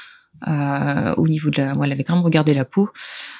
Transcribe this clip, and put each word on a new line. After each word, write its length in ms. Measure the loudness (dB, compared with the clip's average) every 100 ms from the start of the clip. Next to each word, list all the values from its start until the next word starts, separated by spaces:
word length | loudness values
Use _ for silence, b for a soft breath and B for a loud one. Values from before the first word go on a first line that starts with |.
| B B B -12 -4
euh, 680 | -2 0 0 0 0 0 2
au 120 | 2
niveau 200 | 2 0
de 80 | 0
la, 120 | 0
ouais, 120 | 0 -2
elle 80 |
avait 100 | -2
quand 100 | 0
même 80 | 2
regardé 280 | 4 4 2
la 140 | 0 -2
peau, 240 | 0 -2 -2 B B B B